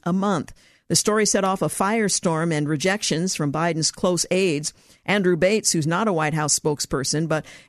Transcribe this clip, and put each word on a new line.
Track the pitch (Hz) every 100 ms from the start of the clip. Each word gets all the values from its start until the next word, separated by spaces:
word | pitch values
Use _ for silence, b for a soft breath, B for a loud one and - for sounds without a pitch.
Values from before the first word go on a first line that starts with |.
a | 175
month. | 185 202 175 - - b b b
The | 160
story | - 214
set | 208 208
off | 190 190
a | 156
firestorm | - 196 226 202 - 180 160 170
and | 151 147
rejections | 156 180 208 - 156 185
from | - 147
Biden's | 151 170 160 151
close | - 190 175 -
aides. | 185 190 147 151 - b b b
Andrew | 202 180 175
Bates, | 185 214 -
who's | 170 151
not | 170 220
a |
White | 165 156
House | 151 147 -
spokesperson, | 156 143 - 147 131 151 160
but | 156 - B